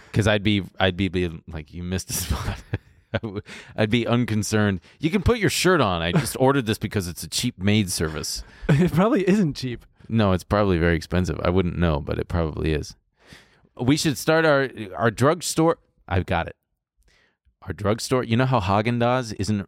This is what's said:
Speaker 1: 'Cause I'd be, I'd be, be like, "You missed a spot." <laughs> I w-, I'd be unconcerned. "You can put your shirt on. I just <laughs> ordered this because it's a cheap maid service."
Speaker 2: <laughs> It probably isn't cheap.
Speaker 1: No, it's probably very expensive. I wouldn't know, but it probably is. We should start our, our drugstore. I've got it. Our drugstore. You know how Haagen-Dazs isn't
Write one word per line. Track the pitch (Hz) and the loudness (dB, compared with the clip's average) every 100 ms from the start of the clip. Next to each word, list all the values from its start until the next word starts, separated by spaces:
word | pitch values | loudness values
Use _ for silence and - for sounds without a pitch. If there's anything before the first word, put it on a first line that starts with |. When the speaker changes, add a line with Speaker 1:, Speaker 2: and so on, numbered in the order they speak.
| - | -4
Speaker 1:
'Cause | - 107 | 2 2
I'd | 107 | 4
be, | 101 101 87 - | 2 0 0 -2
I'd | 95 90 | 0 0
be, | 95 | -2
be | 90 87 80 - | 0 -4 -6 -12
like, | 82 78 | -14 -12
"You | 85 | -10
missed | 90 92 - | -6 -6 -4
a | |
spot." | - - - - - - - _ | -8 -6 -6 -6 -8 -8 -8 _
<laughs> | _ _ | _ _
I | 113 | -6
w-, | 110 101 - - - - | -6 -10 -12 -18 -10 -2
I'd | 110 | 2
be | 120 110 | 2 2
unconcerned. | 120 120 107 101 107 104 92 - - | 0 2 -2 0 2 2 0 -8 -6
"You | 160 | -2
can | 196 | 0
put | 175 240 | 2 2
your | 175 | 0
shirt | - 175 175 | 2 2 4
on. | 107 85 | 2 0
I | 85 | 0
just | 147 - - | 0 -2 0
<laughs> | |
ordered | 131 139 110 | 2 2 0
this | 104 | -2
because | 101 104 87 | -2 -4 -4
it's | 80 | -8
a | 80 | -8
cheap | - 123 - | -4 -6 -2
maid | 98 110 90 | 0 2 0
service." | - 78 76 - - - - | -2 -4 -4 -8 -10 -14 -8
Speaker 2:
<laughs> | - | 0
It | 143 180 | 2 2
probably | 160 220 220 175 | 2 2 2 2
isn't | 214 160 - | 2 0 -2
cheap. | 131 117 - _ - | -8 -10 -14 _ -4
Speaker 1:
No, | 113 101 | 2 2
it's | 90 | 2
probably | - 104 101 85 | 2 2 4 4
very | 85 82 | 2 2
expensive. | - 87 82 - | 0 -2 0 0
I | 85 | 0
wouldn't | 92 87 80 | 2 0 0
know, | 85 73 | 0 0
but | 76 78 | -4 -6
it | 78 | -4
probably | 87 80 76 78 | -2 -2 -2 -2
is. | 73 - - _ _ - - _ _ _ - | -2 -6 -16 _ _ -20 -20 _ _ _ -4
We | 123 151 | 0 2
should | 160 127 | 0 -2
start | - 160 160 | 0 2 4
our, | 139 131 107 98 90 | 2 0 -6 -10 -2
our | 117 | 0
drugstore. | 107 135 170 - - 165 - _ _ - | 2 2 2 -2 0 2 0 _ _ -2
I've | 92 - | -2 0
got | 85 82 | -2 -4
it. | - _ _ _ _ _ _ _ _ _ _ | -10 _ _ _ _ _ _ _ _ _ _
Our | - | -12
drugstore. | 82 101 117 - 127 | -6 -2 -2 0 0
You | 120 113 | 0 0
know | 131 | 2
how | 123 | 0
Haagen-Dazs | 92 101 113 120 120 127 113 - | 2 2 2 0 0 0 -4 -6
isn't | 98 104 | -2 -2